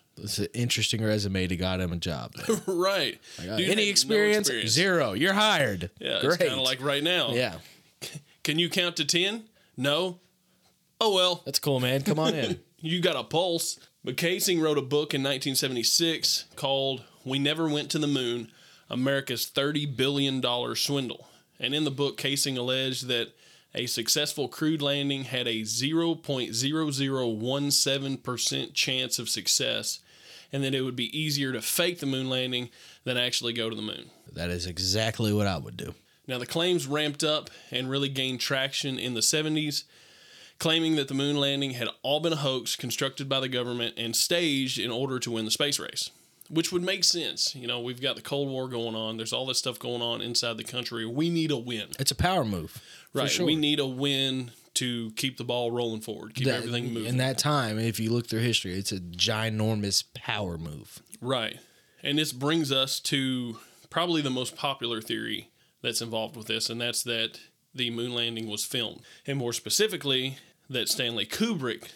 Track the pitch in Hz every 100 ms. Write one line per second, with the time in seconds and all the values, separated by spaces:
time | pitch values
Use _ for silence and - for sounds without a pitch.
0 | _ - 104 - 98 120 120 - - 113
1 | 110 107 101 95 92 87 92 92 87 85
2 | 87 71 58 - - 202 185 175 185 196
3 | 123 - - - 90 113 190 208 202 196
4 | 135 214 208 214 202 117 113 123 196 175
5 | 120 98 175 196 214 175 127 95 87 -
6 | - - 135 175 160 131 131 127 143 143
7 | 160 180 120 120 120 82 - - _ _
8 | - - _ _ - 151 175 190 175 170
9 | 143 170 190 226 - _ _ - 139 151
10 | 185 175 _ _ _ _ _ _ _ -
11 | 226 185 180 165 - - 147 131 127 135
12 | 139 156 156 156 117 180 - _ 160 175
13 | 175 139 110 160 180 170 - - - _
14 | - 131 170 190 202 170 156 147 131 147
15 | 147 139 139 135 143 131 135 123 110 -
16 | 165 160 - - - - 139 135 135 127
17 | - - 131 139 139 156 160 147 139 156
18 | 147 139 120 120 110 - - - - 120
19 | 135 139 135 120 - - 143 151 147 120
20 | 131 143 139 131 123 123 120 110 - 139
21 | 123 - - - _ - 123 151 156 135
22 | 139 - 135 139 143 127 123 131 131 123
23 | 127 120 110 - - - _ - 123 -
24 | 110 151 147 - 127 - 156 160 143 143
25 | 139 135 123 127 120 113 107 117 135 160
26 | 170 160 - 131 120 117 135 156 151 135
27 | 135 135 120 107 120 139 143 135 135 135
28 | 139 131 - 120 - 135 127 - - 131
29 | 127 - 113 107 - - 123 110 110 -
30 | - - - - - 139 135 135 131 123
31 | 117 151 156 143 131 123 - - 180 175
32 | 139 131 131 131 127 123 120 - - -
33 | 131 123 123 - 120 117 113 107 107 -
34 | - - - - 87 87 90 87 95 101
35 | 110 - 110 104 101 85 - - 69 -
36 | _ _ - 127 123 165 180 175 135 147
37 | 151 143 156 151 - - - 127 131 143
38 | 139 135 131 123 - 135 135 - 143 127
39 | 127 117 - 156 156 156 151 143 - -
40 | - - - - - - 165 160 160 156
41 | 139 135 143 147 139 139 139 123 113 -
42 | 131 151 165 156 143 131 - - 123 -
43 | 135 135 139 135 131 123 123 120 117 -
44 | 117 117 - 170 165 139 131 127 110 120
45 | 135 127 123 113 107 - 143 139 71 -
46 | - - _ _ - 156 165 180 170 202
47 | - 175 120 - - 135 120 123 120 123
48 | 131 - - 143 139 131 127 120 117 110
49 | 110 113 110 123 131 123 131 117 123 120
50 | 120 117 110 117 120 110 110 123 120 117
51 | 113 127 170 170 156 135 123 110 104 -
52 | 135 - 175 185 113 92 78 - - -
53 | - 143 120 - 170 156 147 147 135 127
54 | 143 135 135 131 120 - - - 127 120
55 | 113 110 135 123 123 123 120 120 120 110
56 | 110 104 110 127 131 120 117 120 117 113
57 | 110 127 131 131 147 147 113 107 113 110
58 | 110 120 - 110 120 110 95 92 98 98
59 | 87 87 110 110 113 107 110 110 101 92
60 | - - - 104 95 82 80 73 - -
61 | - 107 123 127 110 - - _ _ _
62 | 143 147 151 123 143 165 143 135 131 -
63 | - 143 131 127 120 110 - - - 160
64 | 175 160 139 127 123 - 143 135 120 113
65 | 113 110 113 107 - _ _ _ 120 110
66 | 117 113 110 120 113 113 - 117 120 117
67 | 123 117 113 - - _ _ 131 120 117
68 | 123 120 117 113 110 107 - 131 107 -
69 | - - - 139 120 113 - - 214 170
70 | 139 131 131 135 - _ - 127 104 -
71 | 123 113 98 - 233 185 123 - -